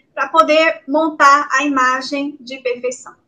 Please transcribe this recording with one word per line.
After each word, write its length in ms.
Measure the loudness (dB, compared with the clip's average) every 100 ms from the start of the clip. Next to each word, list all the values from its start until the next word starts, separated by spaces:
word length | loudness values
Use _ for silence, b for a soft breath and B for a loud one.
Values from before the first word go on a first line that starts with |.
| _
pra 140 | -8 -2
poder 540 | 2 2 4 2 -2 -4
montar 600 | -2 -2 2 4 4 2
a 120 | -2
imagem 720 | -2 0 0 -2 -4 -6 -8 -10
de 200 | -16 -10
perfeição. 540 | -8 -6 -8 -10 -16 -20